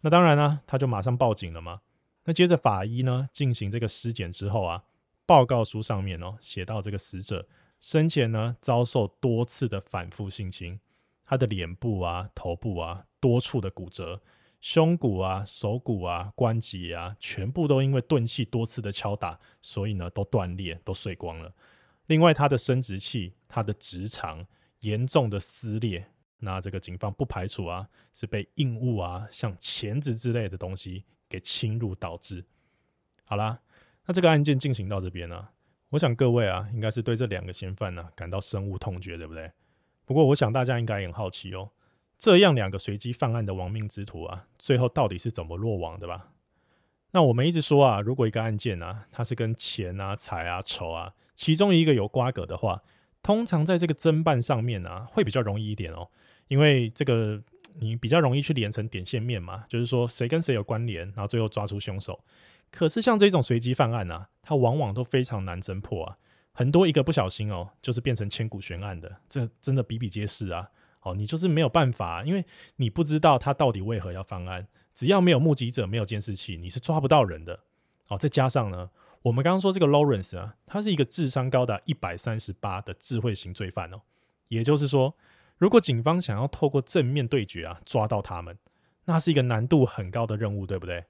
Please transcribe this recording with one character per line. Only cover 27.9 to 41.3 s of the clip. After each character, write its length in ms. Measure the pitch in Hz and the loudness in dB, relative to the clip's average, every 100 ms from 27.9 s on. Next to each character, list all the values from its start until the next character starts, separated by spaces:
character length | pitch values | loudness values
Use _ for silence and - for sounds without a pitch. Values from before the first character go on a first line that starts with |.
| _ _ | _ _
是 140 | - 107 | -14 -8
被 220 | 107 98 | -8 -8
硬 240 | - 139 113 | -4 -2 -2
物 200 | 123 110 | -2 -2
啊， 280 | 87 90 107 | -4 -8 -12
像 240 | - 117 92 | -8 -8 -4
钳 420 | - - 107 117 | -6 -4 -4 -4
子 140 | 143 | -4
之 180 | 113 123 | -4 -2
类 160 | 117 104 | -2 -4
的 80 | 92 | -6
东 180 | 90 92 | -8 -8
西 280 | - 92 - _ _ | -10 -14 -14 _ _
给 100 | 92 | -10
侵 380 | - - 113 113 | -4 -2 -2 -2
入 160 | 113 92 | -4 -6
导 200 | 90 85 | -8 -10
致。 280 | - 90 90 _ _ _ _ _ _ _ | -12 -12 -14 _ _ _ _ _ _ _
好 120 | _ 104 | _ -2
啦， 240 | 110 117 _ _ _ _ - | -2 -4 _ _ _ _ -4
那 80 | |
这 80 | 180 | 4
个 80 | 170 | 6
案 120 | 151 | 6
件 160 | 147 135 | 4 2
进 140 | 139 | 2
行 160 | 117 95 | -2 -2
到 120 | 101 | -4
这 100 | 92 | -6
边 200 | 87 85 | -8 -10
啊， 200 | 85 101 _ _ _ _ | -12 -14 _ _ _ _
我 80 | 147 | 0
想 160 | 156 | 2
各 160 | 117 131 | 4 4
位 180 | 120 107 | 4 2
啊， 200 | 92 104 | 0 -4
应 80 | 117 | -4
该 100 | 110 | -4
是 120 | 110 | -2
对 120 | 113 | -2
这 120 | 113 120 | -2 -2
两 180 | 92 | -4
个 80 | 92 | -8
嫌 220 | 90 92 | -10 -10
犯 200 | 92 101 | -6 -6
呢， 140 | 87 87 | -8 -14
感 160 | - 87 | -12 -8
到 100 | 92 | -6
深 280 | - 104 98 | -4 -6 -4
恶 80 | 95 | -6
痛 220 | - 90 | -6 -8
绝， 160 | 87 85 | -10 -12
对 100 | 78 | -12
不 80 | |
对？ 160 | 80 80 _ _ _ _ _ | -12 -14 _ _ _ _ _
不 100 | _ | _
过 100 | 135 147 | 4 6
我 80 | |
想 180 | 143 117 | 6 4
大 120 | 123 | 2
家 140 | 123 120 | 0 0
应 60 | 113 | -2
该 140 | 101 | -2
也 60 | 95 | -4
很 60 | |
好 160 | 85 | -6
奇 240 | 101 | -8